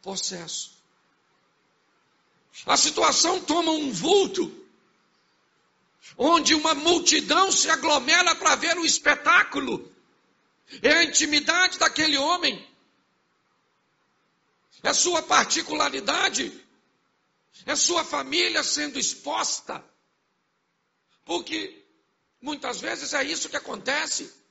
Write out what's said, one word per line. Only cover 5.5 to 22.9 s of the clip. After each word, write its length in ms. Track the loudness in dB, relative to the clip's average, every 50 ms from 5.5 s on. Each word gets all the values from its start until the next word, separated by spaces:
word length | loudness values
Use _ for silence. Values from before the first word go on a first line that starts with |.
| _ _ _ _ _ _ _ _ _ _ _ -20 -6 0
onde 360 | 4 4 4 4 4 4 0
uma 200 | 2 2 0 0
multidão 800 | 2 2 2 2 4 2 2 2 2 0 2 2 4 4 4
se 180 | 2 0 2 2
aglomera 680 | 0 0 2 2 2 2 2 2 2 4 4 2 0
para 200 | 2 2 2 2
ver 220 | 2 0 -2 -2 0
o 80 | 0
espetáculo. 1040 | 0 0 0 2 0 0 2 2 4 4 4 4 2 -2 -6 -4 -4 -6 -8 -8 -16 _ _ _ _ _ _ _ _ _ _ _ _ _ _ _ _ -20 -2
É 100 | 2 2
a 120 | 4 4 2
intimidade 760 | 2 2 0 0 2 0 0 0 0 2 2 2 0 2 0
daquele 400 | 0 0 2 0 0 0 0 0
homem, 500 | 0 0 0 0 0 -4 -4 -4 -14 -20 _ _ _ _ _ _ _ _ _ _ _ _ _ _ _ _ _ _ _ _ _ _ _ _ _ _ _ _ _ _ _ _ _ _ _ _ _ _ _ _ _ -6
é 120 | -2 0 0
sua 280 | 2 2 2 0 -2
particularidade, 1400 | -2 2 2 2 2 2 -2 -4 -2 -4 -2 -2 -2 -2 -2 -4 -4 -2 -2 0 0 -2 -2 -2 -6 -6 -8 -16 -20 _ _ _ _ _ _ _ _ _ _ _ _ _ _ _ _ _ _ -18 -8
é 100 | -4 -2
sua 280 | 0 0 2 2 0 -2
família 600 | -2 -4 -6 -6 -2 -2 0 0 0 0 -2 -2
sendo 340 | -2 -2 -2 -4 -4 -4 -4
exposta, 840 | -4 -4 -6 -6 -8 -6 -4 -4 -2 -4 -4 -6 -8 -12 -14 -14 -14 _ _ _ _ _ _ _ _ _ _ _ _ _ _ _ _ _ _ _ _ _ _ _ _ _ _ _ _
porque 600 | -6 -6 -6 -4 -6 -8 -8 -8 -10 -14 -20 _ _ _ _ _ _ _ _ _ _ _ _
muitas 380 | -10 -10 -10 -8 -8 -8 -8 -8
vezes 320 | -6 -8